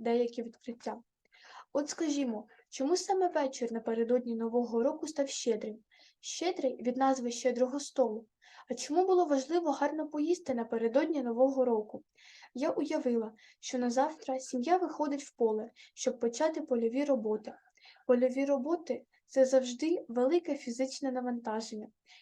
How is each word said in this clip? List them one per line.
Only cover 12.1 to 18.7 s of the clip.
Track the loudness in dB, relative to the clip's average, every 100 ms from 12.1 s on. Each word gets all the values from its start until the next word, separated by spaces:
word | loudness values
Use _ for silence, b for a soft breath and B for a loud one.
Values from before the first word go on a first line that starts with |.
| B B B B
Я | -4 -2
уявила, | 0 -2 0 0 0 -2 B B B
що | -8 -2
на | 0
завтра | 2 0 -2 -6 -6
сім'я | -4 -4 2 2
виходить | 2 -2 -2 -2
в | -6 -2
поле, | 0 0 -4 B B
щоб | -6 -4 0
почати | -2 0 0 0
польові | -2 0 2 0
роботи. | 2 2 0 -2 -4 -16 _ B B B 2
Польові | 4 4 2
роботи — | 2 2 0